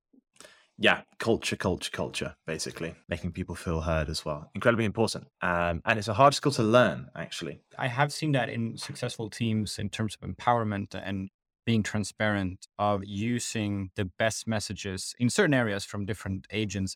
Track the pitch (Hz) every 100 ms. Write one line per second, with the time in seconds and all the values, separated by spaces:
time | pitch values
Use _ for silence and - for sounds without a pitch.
0 | _ _ _ - - - _ - 107 90
1 | - - 113 104 - 104 98 87 - -
2 | 69 - 69 - - 80 - - 82 -
3 | - 87 90 87 87 85 90 80 82 80
4 | 76 78 80 76 80 98 123 113 110 98
5 | 107 - - - 90 87 87 85 - 110
6 | 104 110 139 139 147 135 107 120 110 69
7 | 67 - - - 78 - _ - 131 120
8 | 143 - 156 135 113 117 113 123 - 139
9 | - - 110 - 117 110 101 - 101 -
10 | 107 - 92 90 - 120 107 101 98 95
11 | 95 98 95 - _ _ - 113 101 107
12 | 98 - 107 101 95 95 - - 104 101
13 | 98 101 113 120 - 113 104 101 95 -
14 | 92 - 113 - - 110 - 98 101 95
15 | - - 123 - 180 131 113 101 - 104
16 | 98 110 98 95 - 104 107 98 95